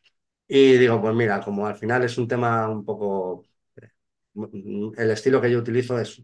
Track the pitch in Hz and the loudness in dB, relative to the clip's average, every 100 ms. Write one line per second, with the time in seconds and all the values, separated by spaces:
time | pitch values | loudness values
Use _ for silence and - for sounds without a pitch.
0 | _ _ _ _ - 139 135 127 123 113 | _ _ _ _ 0 6 8 8 6 4
1 | 110 113 113 101 104 101 104 101 110 123 | 0 0 0 -2 -4 -6 -6 -6 -2 -2
2 | 123 120 120 120 120 113 110 107 104 104 | -2 -2 -4 -2 0 0 -2 -6 -8 -6
3 | 101 98 92 87 _ _ _ _ 110 _ | -4 -4 -6 -8 _ _ _ _ -20 _
4 | _ _ _ 104 104 101 104 101 107 107 | _ _ _ -14 -12 -12 -10 -8 -8 -4
5 | 110 107 135 131 120 120 117 117 123 123 | -2 0 0 2 2 0 0 -2 -2 -4
6 | 107 - | -6 -12